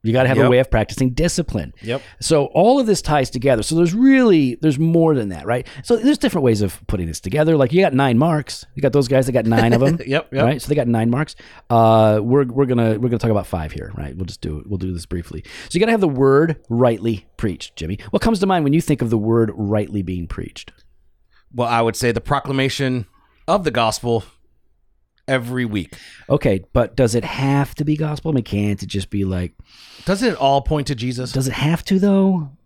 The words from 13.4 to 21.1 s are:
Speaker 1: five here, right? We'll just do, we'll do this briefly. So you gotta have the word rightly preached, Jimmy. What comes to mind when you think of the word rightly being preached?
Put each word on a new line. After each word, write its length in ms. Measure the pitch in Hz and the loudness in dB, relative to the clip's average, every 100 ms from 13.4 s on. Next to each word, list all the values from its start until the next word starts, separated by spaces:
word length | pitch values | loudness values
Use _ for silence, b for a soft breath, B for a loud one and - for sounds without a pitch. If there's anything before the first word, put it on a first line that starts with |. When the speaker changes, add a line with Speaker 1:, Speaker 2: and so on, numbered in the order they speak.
Speaker 1:
five 280 | 90 87 78 | -2 -6 -6
here, 180 | 71 - | -10 -12
right? 200 | - 73 71 | -12 -12 -10
We'll 80 | |
just 160 | 95 - | -10 -8
do, 220 | - 76 | -10 -10
we'll 140 | - 98 | -8 -6
do 120 | 92 | -6
this 140 | 87 | -8
briefly. 380 | - 90 - 80 - B B | -8 -10 -8 -14 -16 B B
So 60 | 175 | -2
you 20 | |
gotta 120 | 220 | 0
have 100 | 226 | 2
the 60 | 185 | 0
word 480 | 131 135 139 165 147 _ | 2 4 4 2 -2 _
rightly 600 | 117 123 110 110 104 _ - | 2 2 2 -2 -4 _ -6
preached, 380 | 107 85 - | -6 -6 -14
Jimmy. 240 | - 80 107 B | -12 -10 -8 B
What 140 | 208 | -2
comes 160 | 226 214 | 0 0
to 80 | 196 | 0
mind 160 | 185 | 0
when 100 | 143 | 2
you 80 | 156 | 0
think 220 | - 143 | 0 -2
of 80 | 120 | 0
the 80 | 113 | 0
word 320 | 107 117 110 | 2 2 0
rightly 480 | - 101 107 101 101 | -2 -2 -2 -2 -6
being 240 | 90 90 | -6 -8
preached? 460 | 82 - - - - _ _ _ _ | -8 -10 -12 -16 -20 _ _ _ _